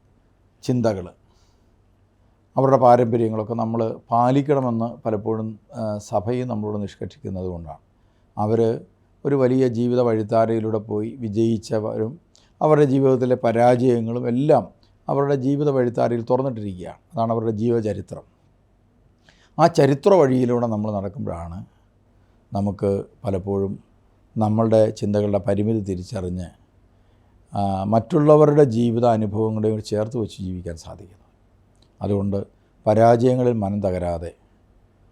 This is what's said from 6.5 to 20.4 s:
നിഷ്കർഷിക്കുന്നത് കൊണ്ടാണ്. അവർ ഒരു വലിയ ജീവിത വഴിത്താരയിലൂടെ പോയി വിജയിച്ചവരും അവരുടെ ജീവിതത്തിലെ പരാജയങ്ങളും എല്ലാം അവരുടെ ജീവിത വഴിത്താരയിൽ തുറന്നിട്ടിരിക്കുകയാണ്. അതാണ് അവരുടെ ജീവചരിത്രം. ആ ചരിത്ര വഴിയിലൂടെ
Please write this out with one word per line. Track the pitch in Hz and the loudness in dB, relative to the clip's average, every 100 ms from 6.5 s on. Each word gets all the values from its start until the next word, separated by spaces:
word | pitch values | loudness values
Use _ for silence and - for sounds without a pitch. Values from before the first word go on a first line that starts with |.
| 110 107 104 | -6 -6 -6
നിഷ്കർഷിക്കുന്നത് | 98 - 107 - 104 92 92 | -8 -10 -14 -12 -10 -8 -8
കൊണ്ടാണ്. | 85 78 71 _ _ _ _ _ - | -8 -12 -18 _ _ _ _ _ -4
അവർ | 107 113 113 120 - _ _ _ 143 | 0 2 0 -2 -8 _ _ _ -2
ഒരു | 139 | 0
വലിയ | 127 131 131 | 2 2 0
ജീവിത | 113 120 123 | 0 0 0
വഴിത്താരയിലൂടെ | 120 110 107 113 113 113 110 110 | 0 0 0 0 2 0 -2 -4
പോയി | 107 104 110 131 | -4 -6 -6 -8
വിജയിച്ചവരും | 113 104 113 110 - 110 110 113 110 160 _ _ _ - | -6 0 0 0 -4 -6 -4 -4 -6 -8 _ _ _ -2
അവരുടെ | 156 151 143 | 2 4 4
ജീവിതത്തിലെ | 135 135 127 127 123 | 4 4 2 2 0
പരാജയങ്ങളും | 120 117 123 123 127 117 113 120 123 | 2 4 4 6 4 2 0 -4 -2
എല്ലാം | 120 147 135 92 - _ _ - | 0 4 4 2 -10 _ _ -6
അവരുടെ | 139 139 143 | -2 0 0
ജീവിത | 127 143 147 | 0 0 0
വഴിത്താരയിൽ | 135 123 120 123 120 | 0 0 0 -2 -2
തുറന്നിട്ടിരിക്കുകയാണ്. | 117 127 139 113 104 90 85 - _ | 0 0 -2 -6 -8 -10 -14 -18 _
അതാണ് | 113 113 | -4 -2
അവരുടെ | 113 113 104 | -2 -2 -2
ജീവചരിത്രം. | 117 117 107 98 90 - - _ _ _ _ _ _ _ _ _ _ _ _ - | 0 0 -2 -6 -10 -16 -18 _ _ _ _ _ _ _ _ _ _ _ _ 2
ആ | 165 | 2
ചരിത്ര | - 139 139 202 | 4 4 4 4
വഴിയിലൂടെ | 190 139 127 | 6 6 4